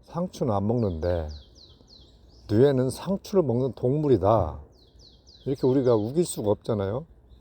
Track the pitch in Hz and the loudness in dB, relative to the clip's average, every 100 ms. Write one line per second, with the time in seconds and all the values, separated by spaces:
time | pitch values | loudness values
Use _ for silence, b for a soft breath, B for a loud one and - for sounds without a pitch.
0 | - 165 180 - 147 101 101 123 107 80 | -12 -8 -6 -4 -2 0 0 0 0 -2
1 | 87 87 78 76 - - - - _ - | -2 -2 -4 -10 -18 -20 -20 -20 _ -20
2 | - _ - - - 104 139 131 127 - | -20 _ -20 -16 0 4 4 4 0 -4
3 | 165 196 - 196 147 117 131 - 123 147 | -6 -6 -2 0 0 0 -2 -2 -2 0
4 | 147 113 95 110 78 71 - _ _ - | 2 2 4 2 0 -6 -16 _ _ -20
5 | - - _ - - 135 131 135 123 113 | -20 -20 _ -12 -8 -2 0 2 2 2
6 | 107 151 170 - 104 104 - 110 98 120 | 0 -2 -2 -2 -2 0 -2 -4 -2 -6
7 | 165 - _ - | -8 -18 _ -20